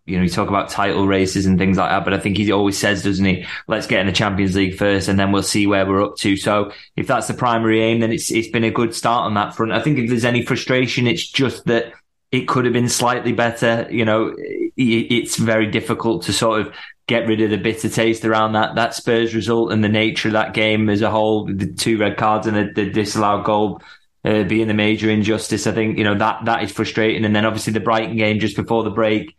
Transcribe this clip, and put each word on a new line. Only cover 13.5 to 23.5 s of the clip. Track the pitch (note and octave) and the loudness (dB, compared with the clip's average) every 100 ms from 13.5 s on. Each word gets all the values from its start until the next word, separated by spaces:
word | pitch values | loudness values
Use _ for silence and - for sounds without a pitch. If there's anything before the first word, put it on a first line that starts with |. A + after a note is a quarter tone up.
| A2+ A#2+ A#2 - | 0 0 0 -2
You | A2+ | 0
know, | A2 A2 F#2+ | 2 2 0
i-, | - - - A2 - | -4 -8 -6 -4 0
it's | B2 A2+ - A#2+ A2+ - | 2 2 2 0 -2 -2
very | A2+ A2 G#2+ | 2 2 2
difficult | A2 G#2 A2 A#2 A#2 | 0 -2 -2 -2 -2
to | - | -2
sort | G2 A2+ G#2+ | 0 2 0
of | G2+ - - - - | -2 -8 -20 -12 -2
get | A#2 G#2+ | 0 2
rid | G#2+ | 2
of | G#2+ | 2
the | G2+ | 2
bitter | A2 G#2+ A2 | -2 -2 -2
taste | - A2+ A2+ A2+ | 0 0 2 0
around | A2 A2 | 2 2
that, | G#2+ A2 A2+ | 0 0 0
that | A#2 | -2
Spurs | - - A#2 A2+ | -2 0 0 0
result | A2 G2+ A#2 A#2 | -2 0 0 2
and | A2 | 2
the | G#2 | 2
nature | A2 A2 E2 A2+ | 2 0 0 0
of | |
that | G#2+ - | 0 0
game | A#2 A2 A2 G#2+ | 0 2 2 2
as | G#2 | 2
a | A2 | 2
whole, | G#2+ G#2+ G#2+ G2 | 2 2 0 -2
the | G2 F#2+ | -4 -4
two | - A#2+ A2 | -2 0 2
red | G#2 - | 0 0
cards | A2 A2 A2 | 0 2 0
and | G#2 | 0
the, | G2+ - | 0 -2
the | G2 | -2
disallowed | G#2+ G#2 A2 G#2 G2+ | -2 -2 0 0 0
goal, | A2 | 0